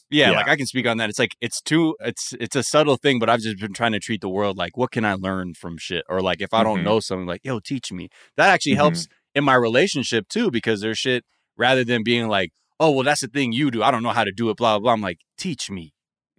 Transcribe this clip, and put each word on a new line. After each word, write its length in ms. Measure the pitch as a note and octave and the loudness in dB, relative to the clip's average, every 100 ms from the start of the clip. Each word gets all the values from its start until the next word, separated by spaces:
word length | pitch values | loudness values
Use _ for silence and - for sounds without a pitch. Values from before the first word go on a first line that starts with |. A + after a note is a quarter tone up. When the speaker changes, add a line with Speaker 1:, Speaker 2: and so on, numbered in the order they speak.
| _ | _
Speaker 1:
Yeah, 220 | D3 B2+ | 4 4
Speaker 2:
Yeah. 60 | - | 4
Speaker 1:
like, 100 | - | 2
I 80 | D3+ | 0
can 80 | |
speak 220 | B2+ C3 A#2 | 0 -2 -2
on 100 | A2+ | -2
that. 140 | A2 | -2
It's 80 | G#2 | -2
like, 180 | A#2+ - | -2 -2
it's 180 | A#2 - | -8 -8
too, 360 | - D#3 D#3+ D#3 | 0 2 2 -2
it's, 320 | A#2 - - C3+ | -8 -8 -12 -10
it's 160 | A#2 C#3 | -6 -4
a 60 | |
subtle 340 | - D3+ D3+ B2+ | 2 2 4 2
thing, 220 | C#3+ B2 | 2 2
but 100 | A2+ | 2
I've 120 | A#2 | 2
just 180 | A2 G2 | 0 -6
been 140 | G#2 | -8
trying 180 | F#2+ A#2 | -2 -2
to 60 | G#2 | -2
treat 240 | - G#2+ | -4 -6
the 60 | F#2+ | -4
world 260 | F#2 G2+ F#2+ | -2 -2 -2
like, 220 | F2 - | -6 -4
what 120 | B2 | -4
can 140 | B2 | -2
I 80 | G#2+ | -2
learn 400 | G2 F#2+ F#2+ F2+ | -2 -4 -4 -8
from 240 | E2 F2 E2 | -12 -14 -12
shit? 260 | - E2+ - | -8 -8 -4
Or, 140 | F#2 | -2
like, 180 | F#2 F2 | -2 -2
if 140 | G2 | -2
I 80 | A2+ | 0
don't 140 | A2 G2+ | 2 0
Speaker 2:
Mm-hmm. 60 | F2+ | 0
Speaker 1:
know 140 | G#2+ | 0
something, 260 | - F#2 F2+ | 0 -6 -6
like, 160 | F2 | -8
yo, 160 | C3 A#2 | -6 -8
teach 320 | - C3+ - | -6 -8 -8
me. 160 | F2+ E2+ _ _ - | -12 -14 _ _ 2
That 100 | F3+ | 4
actually 240 | F3 D3+ | 4 2
Speaker 2:
Mm-hmm. 40 | - | 2
Speaker 1:
helps 300 | D3+ E3+ D#3+ _ _ | 2 0 -8 _ _
in 100 | C#3+ | -2
my 100 | C#3+ | 4
relationship 720 | B2+ A#2 A#2+ G3 D3 A#2 A#2 G2 | 4 4 2 2 0 -2 -2 -2
too, 200 | G#3+ A3+ | -2 0
because 300 | A#2 - G#2+ | 0 0 0
there's 160 | G#2+ A2 | -2 -2
shit, 300 | C3 B2 - _ _ - | -2 -2 -4 _ _ 0
rather 260 | A#2+ C3 | 2 2
than 180 | A#2+ A#2+ | 2 0
being 240 | A2 A#2+ A2+ | 2 0 2
like, 240 | G2+ F#2 - _ _ | 0 -2 -6 _ _
"Oh, 140 | D#3 | 2
well, 120 | C3 | 4
that's 160 | B2+ D3 | 2 0
the 80 | B2+ | -2
thing 240 | C#3 B2+ | -2 -2
you 180 | A#2+ D3 | 0 0
do. 120 | A#2 | 2
I 80 | A2+ | 2
don't 120 | A#2+ | 2
know 80 | A#2 | 0
how 120 | A2 | 0
to 80 | G2+ | 0
do 160 | F#2+ A2+ | 0 -2
it, 80 | G#2 | 2
blah, 220 | A#2 G#2+ | 2 2
blah, 60 | |
blah." 80 | A#2 | 2
I'm 80 | A2 | 2
like, 160 | G2 E2+ _ - | 0 -6 _ -12
"Teach 340 | F#3+ C#3+ - | -8 -8 -8
me. 220 | G2 D#2 _ _ _ _ | -10 -12 _ _ _ _